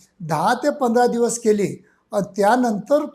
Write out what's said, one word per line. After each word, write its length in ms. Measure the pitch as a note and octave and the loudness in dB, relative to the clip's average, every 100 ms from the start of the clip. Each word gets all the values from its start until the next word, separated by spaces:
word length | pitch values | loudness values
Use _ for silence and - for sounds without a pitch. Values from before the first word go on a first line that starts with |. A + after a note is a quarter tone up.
| _ - | _ -14
दहा 340 | D#3 D#3 F#3 | -6 -2 0
ते 160 | A#3+ D4 | 0 -2
पंधरा 340 | C#4+ B3+ A#3 B3 | -2 0 2 2
दिवस 300 | A#3 A#3 A#3 | 2 -2 0
केली 280 | A3 G#3 F3 - _ _ _ | 0 0 0 -6 _ _ _
आणि 140 | G#3 F#3 - | -6 -4 0
त्यानंतर 680 | G3 B3+ B3 G#3 - D4 D4+ | 2 2 2 -2 0 0 0